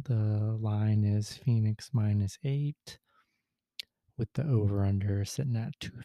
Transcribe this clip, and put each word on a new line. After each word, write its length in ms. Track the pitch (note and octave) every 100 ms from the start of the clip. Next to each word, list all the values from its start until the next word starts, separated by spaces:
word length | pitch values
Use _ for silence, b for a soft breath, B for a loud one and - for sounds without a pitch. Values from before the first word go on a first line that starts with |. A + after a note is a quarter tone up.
| C#3
the 520 | A2 G#2+ G#2 G#2+ A2
line 440 | G#2+ G#2 G#2+ G#2+
is 300 | G#2 G#2 G#2
Phoenix 560 | - C3 A2+ G#2+ G#2+ -
minus 440 | A#2+ G#2 G#2 G2+ -
eight, 560 | C#3 C#3 D3 - - - b b b b b _ _ - - _ _ -
with 100 | A2+
the 80 | -
over-under 840 | D#3 A2+ G#2 G2+ G2 G2 G2+ G2
sitting 320 | G2+ - C3+ A2+
at 220 | A2+ -
two 120 | - B2